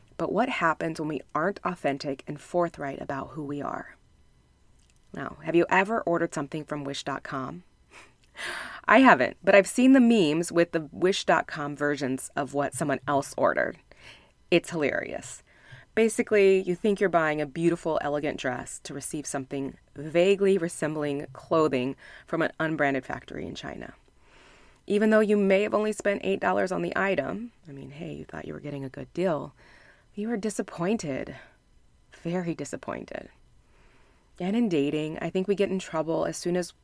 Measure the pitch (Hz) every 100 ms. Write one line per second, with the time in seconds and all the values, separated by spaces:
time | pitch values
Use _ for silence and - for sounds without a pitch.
0 | _ - 165 190 262 - 165 156 165 160
1 | 151 151 - 151 175 202 185 180 143 139
2 | 147 139 - 147 - 175 170 165 139 139
3 | - 135 - 156 143 143 - - - -
4 | _ _ _ _ _ _ _ _ _ _
5 | _ - 139 - 160 170 - 185 196 226
6 | - 170 165 160 143 156 151 151 139 139
7 | - 135 - 139 131 175 - _ _ -
8 | - _ _ - - - - - - 226
9 | 262 143 123 - - 196 190 - 262 269
10 | 233 233 151 160 170 170 170 165 147 -
11 | 180 196 - 165 - 160 147 143 147 143
12 | 131 131 - - 131 139 143 - 151 135
13 | 147 139 - - 110 - - - _ -
14 | - - _ _ - 170 - 170 143 -
15 | - - - - _ _ - - - -
16 | 226 - - 208 196 190 185 175 214 202
17 | 196 170 156 151 147 165 170 170 165 156
18 | 147 147 147 - 131 123 - - - 143
19 | - 151 139 139 131 139 135 - _ -
20 | 151 170 190 196 196 196 170 - 151 156
21 | 147 143 - - - 165 156 131 127 131
22 | - - - 165 156 - 160 156 143 135
23 | - 143 - - 165 - 143 - - -
24 | _ _ _ - - - - _ - 202
25 | 214 220 208 208 190 190 214 208 214 208
26 | 208 202 190 190 196 196 185 175 175 -
27 | 196 170 135 196 233 _ 156 139 135 143
28 | 170 143 - 156 156 151 143 143 135 143
29 | 127 - 185 143 147 _ - - - _
30 | _ - 220 226 214 - 202 - 175 226
31 | 147 131 - - - _ _ _ _ _
32 | _ - 170 180 170 156 143 - - -
33 | - - - _ _ _ _ _ _ _
34 | _ _ _ - 180 226 226 156 143 151
35 | 156 160 165 190 190 196 196 185 - 160
36 | 156 160 165 - 175 180 170 -